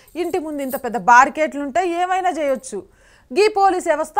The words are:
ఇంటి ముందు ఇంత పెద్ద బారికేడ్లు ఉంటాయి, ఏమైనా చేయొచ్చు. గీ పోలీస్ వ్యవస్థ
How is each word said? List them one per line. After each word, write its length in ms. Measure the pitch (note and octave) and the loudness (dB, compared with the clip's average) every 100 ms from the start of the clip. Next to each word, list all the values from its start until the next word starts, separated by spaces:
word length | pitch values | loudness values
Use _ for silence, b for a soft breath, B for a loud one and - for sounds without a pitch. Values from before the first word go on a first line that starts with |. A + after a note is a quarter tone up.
| B D#4 | B -8
ఇంటి 220 | F4 F4+ | -4 -4
ముందు 240 | D#4 D4 | -4 -6
ఇంత 220 | C4+ C4+ | -6 -6
పెద్ద 120 | A#3+ A3 | -6 -4
బారికేడ్లు 640 | F3 A#3+ C#4+ D4+ D#4 C#4+ | 4 6 6 2 -4 -4
ఉంటాయి, 260 | C#4+ D#4+ F#4 | -4 -2 -2
ఏమైనా 360 | E4+ F4+ F#4 F#4 | -2 -2 -2 -2
చేయొచ్చు. 480 | D#4 C#4+ C4 - G3 - b b b b | -2 -2 -4 -6 -12 -14 b b b b
గీ 180 | B3+ G#4+ | 2 2
పోలీస్ 380 | G#4 G4 F4+ F4 | 4 2 2 0
వ్యవస్థ 280 | D4+ E4 G#4 | -2 0 4